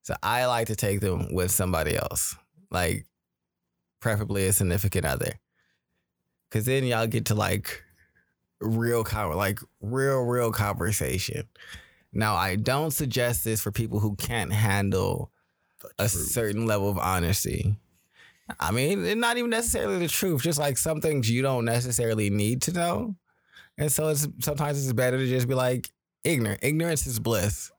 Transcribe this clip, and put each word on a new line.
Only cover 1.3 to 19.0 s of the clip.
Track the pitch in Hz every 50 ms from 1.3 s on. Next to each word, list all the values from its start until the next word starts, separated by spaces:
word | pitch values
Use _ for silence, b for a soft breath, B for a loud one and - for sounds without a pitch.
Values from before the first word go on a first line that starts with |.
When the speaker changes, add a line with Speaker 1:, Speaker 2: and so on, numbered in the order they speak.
| 73
Speaker 1:
with | 92 90 92
somebody | - - 95 90 90 80 78 76 -
else, | - - - - - - - - - _ _ _ - - _
like, | - 90 90 85 90 101 - _ _ _ _ _ _ _ _ _ _ _ _ _ _ _ _ _ _ _
preferably | - 117 107 104 104 87 101 98 95
a | 95
significant | 95 - 98 90 87 85 - 98 - 95 73
other. | 73 67 - - 76 - - _ _ _ _ _ _ _ _ _ _ _ _ _ _ _ _ _ _ _ _ _ _
'Cause | - 113 107
then | 127 131 135 131
y'all | 123 117 110 113
get | 113 113 113 -
to, | - 110
like, | 107 104 95 92 104 - - - - b b b b b b b b b b b b _ _ _ _
real | 107 110 113 113 117 120 120 117 110
con-, | - 113 110 104 85 78
like, | 90 101 98 101 - - _ _ _
real, | 101 104 123 135 135 139 139 131
real | 123 120 123 123 120 113
conversation. | - 110 107 101 101 - 85 90 101 - - 64 64 92 - - - - - - _ B B B B B B B B B B B
Now, | - - 107 107 104
I | 85 92 98 92
don't | 107 110 123 127 143 156 156
suggest | 143 - 151 127 - 123 120 120 120 - -
this | 113 110 110
for | - 104
people | 101 - 113 110 92 107
who | 104 107 101
can't | - - - 120 113 92 -
handle | - 104 110 104 98 101 101 98 190 92 92 92 90 85 - - _ _ _ _ _ _ _ _ _ _
Speaker 2:
The | - - - - 107
Speaker 1:
a | 101
Speaker 2:
truth. | 92 87 76 -
Speaker 1:
certain | - 123 113 104 101 110 113
level | 113 107 104 98 101
of | 101 92
honesty. | - 92 92 90 85 82 101 - - - - - - 101 104 - _ _ _ _ _ _ B B B B B B B B - -
I | - -
mean, | - 240 135 156 202 202